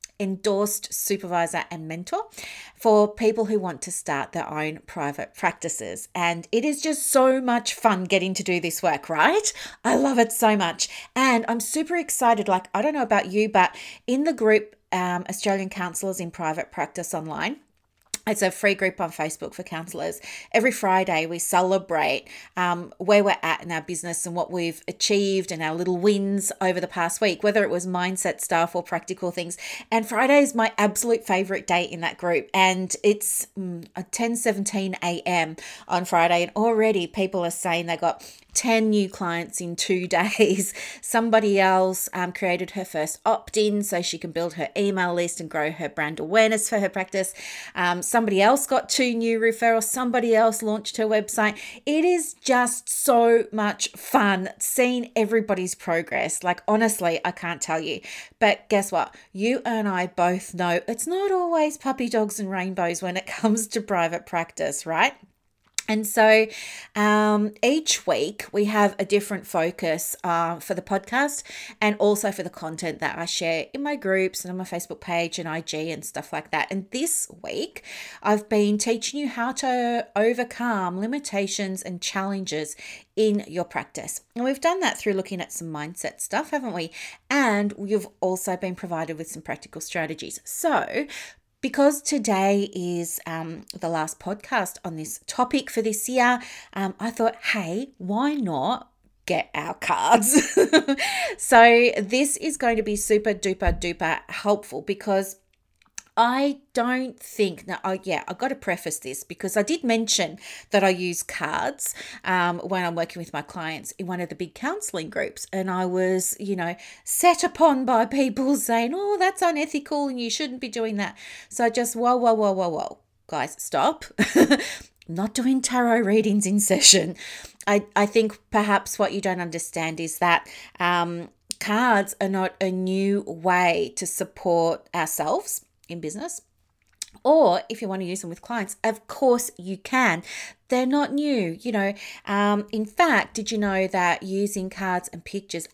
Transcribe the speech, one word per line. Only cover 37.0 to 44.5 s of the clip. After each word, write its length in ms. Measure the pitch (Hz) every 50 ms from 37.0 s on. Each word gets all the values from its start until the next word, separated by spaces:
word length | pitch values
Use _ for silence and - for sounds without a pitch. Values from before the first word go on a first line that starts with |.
| 175 170
people 360 | - 214 190 190 190 190 175
are 80 | 170
saying 360 | 175 - - 185 170 170 170 170
they 100 | 170 165
got 260 | - 165 156 - - - - - - _ -
ten 360 | - - 254 226 226 220 220
new 200 | 214 208 196 185
clients 500 | - - 202 175 170 170 170 - - -
in 160 | 185 170 175
two 320 | - - - 196 185 180 175
<laughs> 0 |
days. 640 | 190 165 180 208 - - 220 185 190 196 196 - - - - - - -
Somebody 580 | - - - 233 226 233 220 220 214 208 202 196
else, 480 | 190 190 190 190 185 185 185 180 - - -
um, 180 | - 180 180
created 400 | 180 - 208 185 175 180 185 175
her 140 | - 202 185
first 340 | - - 160 151 - - - _
opt-in 580 | 214 226 175 - - - 220 214 208 208 208 202
so 180 | 202 202 175
she 160 | 175 - - 160
can 140 | - 175
build 220 | 160 165 170 175